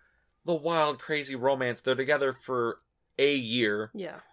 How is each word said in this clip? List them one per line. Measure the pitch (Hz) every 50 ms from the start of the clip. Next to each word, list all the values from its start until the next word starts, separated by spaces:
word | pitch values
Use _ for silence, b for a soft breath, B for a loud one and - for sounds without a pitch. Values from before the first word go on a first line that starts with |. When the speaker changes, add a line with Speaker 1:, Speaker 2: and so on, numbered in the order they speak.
| _ _ _ _ _ _ _ _ -
Speaker 1:
the | - 170
wild, | 156 143 165 170 160 151 147 143 -
crazy | - - 156 147 143 135 135
romance, | 123 120 135 139 131 131 123 117 -
they're | - 131 127
together | 131 135 127 147 139 139 135
for | 127 - - - 131 123 117 117 - - _ _ _ _ _ _ _ -
a | 139 143 143
year. | 135 120 107 117 123 117 104 104 104 107 107 -
Speaker 2:
Yeah. | 214 185 156 - - - _